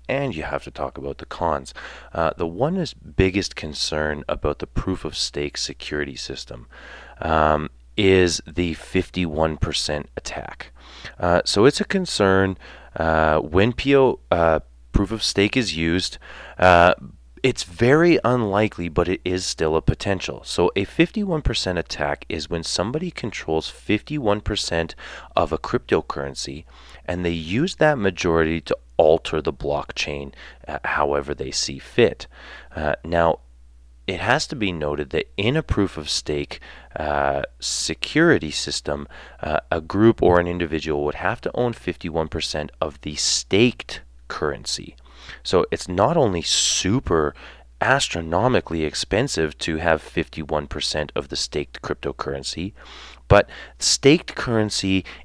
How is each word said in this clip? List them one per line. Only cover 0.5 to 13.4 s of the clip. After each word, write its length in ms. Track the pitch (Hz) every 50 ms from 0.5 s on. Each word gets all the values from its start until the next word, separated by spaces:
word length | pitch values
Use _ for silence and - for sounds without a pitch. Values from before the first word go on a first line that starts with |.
| 71 69 -
to 60 | - -
talk 260 | - 71 67 - -
about 200 | 67 69 71 -
the 80 | -
cons. 460 | - - - 87 82 78 69 65 - - - - - - - - - -
Uh, 200 | - 82 80 -
the 100 | - 87
one 300 | 85 85 92 123 151 180
is 160 | 190 170 - -
biggest 640 | - - - 71 - 95 95 90 101 90 - -
concern 680 | - - 78 73 - - - 78 78 76 76 76 73 73 -
about 300 | 78 78 - 76 73 -
the 80 | -
proof 380 | - - - - - 92 - -
of 120 | 82 -
stake 400 | - - - - 73 73 73 -
security 600 | - - - - - - - 78 73 73 71 65
system, 500 | 62 - - 67 - - - - 62 60 - - - - - - - - - - -
um, 500 | - 80 80 78 78 76 78 76 76 73 - - - - -
is 460 | - - 98 95 92 92 87 82 - - -
the 260 | 73 87 90 85 80
fifty-one 840 | - - - - 95 87 - - 92 90 82 73 73 80 80 78 76
percent 520 | - - 73 - - - 76 73 - - -
attack. 560 | - - - - - - - - - - - - - - - - - - - - -
Uh, 220 | - 87 85 87 -
so 220 | - - 101 107
it's 140 | 139 - -
a 40 | 214
concern, 760 | - - 196 185 - - - 104 95 95 95 95 95 95 - - - - - - - -
uh, 420 | - 80 82 80 80 80 80 78
when 340 | 78